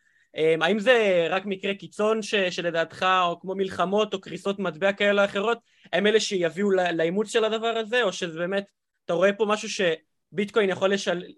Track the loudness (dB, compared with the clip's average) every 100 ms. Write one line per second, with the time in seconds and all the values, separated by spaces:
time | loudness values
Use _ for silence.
0 | _ _ _ 0 2 2 2 2 4 4
1 | 6 2 2 -2 -4 -6 -4 -6 -10 -2
2 | 0 0 0 0 0 -2 -2 -2 -2 -2
3 | 2 2 2 -2 -8 -4 -4 -2 0 2
4 | 0 -4 -8 -8 -6 -4 -4 -2 -2 2
5 | 2 4 2 0 -2 -4 _ _ -4 0
6 | 4 2 2 -2 -2 0 2 2 0 0
7 | 0 0 -2 0 0 -2 -2 -4 -2 0
8 | 0 -2 -8 -6 -4 -4 -6 _ _ _
9 | -4 2 2 2 0 0 -4 -2 0 -2
10 | _ _ _ -6 -2 2 2 2 0 0
11 | -2 -4 -6